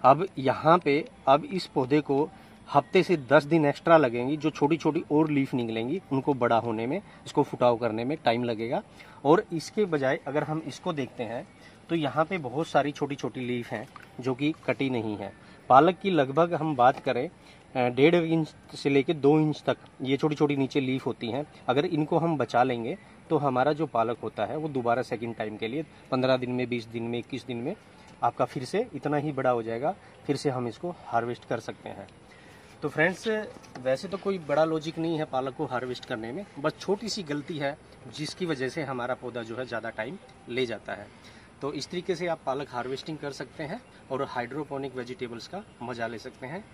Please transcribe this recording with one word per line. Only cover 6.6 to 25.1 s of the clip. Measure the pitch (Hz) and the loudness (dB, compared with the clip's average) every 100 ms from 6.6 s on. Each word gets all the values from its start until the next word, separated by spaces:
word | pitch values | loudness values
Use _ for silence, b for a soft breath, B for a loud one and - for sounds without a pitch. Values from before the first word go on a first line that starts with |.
| 117 110 117 | 2 -2 -2
में, | 175 B B - | -4 B B -2
इसको | - | 0
फुटाव | 143 - 123 117 | 0 4 4 4
करने | 120 107 | 0 -2
में | 120 156 | -4 0
time | 120 117 | 2 2
लगेगा। | 120 110 113 160 - B B B | 0 -2 -2 -4 -6 B B B
और | 139 170 - | 6 6 4
इसके | 165 - - | -6 -4 -2
बजाय | 208 156 131 156 - | 0 2 0 0 -2
अगर | 139 | -4
हम | 147 156 156 | -2 -4 -6
इसको | - 185 | -8 -6
देखते | 156 127 - | -4 -6 -6
हैं, | 110 117 185 B B B - | -6 -6 -10 B B B -4
तो | |
यहाँ | 170 143 127 | -2 0 0
पे | 160 190 | 0 -2
बहुत | 131 127 165 | -4 -4 2
सारी | 151 139 | 2 2
छोटी-छोटी | 143 139 143 135 135 | -2 -4 -4 -6 -6
leaf | 123 123 113 | -4 -4 -4
हैं, | 113 131 - - - | -8 -8 -16 -20 -6
जो | 123 | -4
कि | 127 147 160 - | 0 -2 -2 -4
कटी | 123 139 | -2 0
नहीं | 123 110 104 | -2 -4 -6
है। | 98 - B B - | -8 -12 B B 6
पालक | 127 165 180 | 8 8 4
की | 196 | 0
लगभग | 165 131 139 175 | 2 2 2 2
हम | 165 156 135 | 2 -2 6
बात | 123 139 | 4 4
करें, | - 120 151 - B B - 135 | -2 -2 -4 -8 B B -8 0
अ, | 123 | 0
डेढ़ | 123 147 | 6 6
इंच | 175 165 165 151 - - - | 6 4 0 0 -6 -18 -4
से | 147 | 2
लेके | 139 135 | 4 2
दो | 160 139 156 | 2 6 6
इंच | 151 143 - | 4 0 -2
तक | 123 - - | -4 -6 -10
ये | 131 135 | -2 0
छोटी-छोटी | 156 147 151 143 | 0 2 2 2
नीचे | 135 147 | 0 0
leaf | 131 131 131 | 0 -2 -4
होती | 113 117 | -6 -6
हैं, | 120 151 B - | -6 -8 B 0
अगर | 127 | 0
इनको | 180 160 151 165 | 2 0 0 2
हम | 170 151 | 2 0
बचा | 120 120 | 0 4
लेंगे, | 127 120 113 185 B B - | 2 2 -4 -8 B B -2
तो | 156 | 0
हमारा | 143 127 135 | 2 2 2
जो | 151 151 | 2 0
पालक | 117 113 117 | 0 0 -2
होता | 110 - | -6 -4
है, | 104 147 | -4 -4
वो | 156 | -4
दोबारा | 135 120 117 | -2 0 0
second | 123 | 0